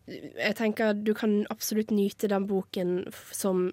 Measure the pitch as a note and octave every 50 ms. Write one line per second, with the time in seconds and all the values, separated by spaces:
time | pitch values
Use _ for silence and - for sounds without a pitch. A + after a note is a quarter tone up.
0 | - - C#3+ - - - - - - G#3+ G#3 - A3+ G#3+ G#3+ - A3+ G#3+ G#3 G#3
1 | G#3+ G#3+ G#3+ - A#3+ A3 G#3 G#3 G#3+ - A3 - - - G#3+ G#3+ A3 - A3 G3+
2 | G3 G3 - - - G3+ G3+ G3 G3 G3+ G3 F#3+ - - - G3 F3+ F3+ F3+ F3+
3 | - - - - - - - - - G3 F#3 F3+ F3+ F3+